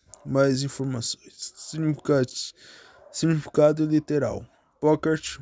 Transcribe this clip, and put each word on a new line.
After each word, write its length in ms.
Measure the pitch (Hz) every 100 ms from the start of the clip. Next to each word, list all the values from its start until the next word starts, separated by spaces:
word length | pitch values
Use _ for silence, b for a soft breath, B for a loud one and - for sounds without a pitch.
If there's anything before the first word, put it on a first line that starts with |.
| _ -
Mais 380 | 143 135 139 131
informações. 880 | 139 - 135 127 113 - - - -
Significado, 800 | - - 156 156 151 - 143 123 - - B B B B B B
significado 720 | - 160 160 - - 151 151
literal. 600 | 156 151 - 147 120 104 117 _ _ _
Pocket 560 | 151 151 156 156 - -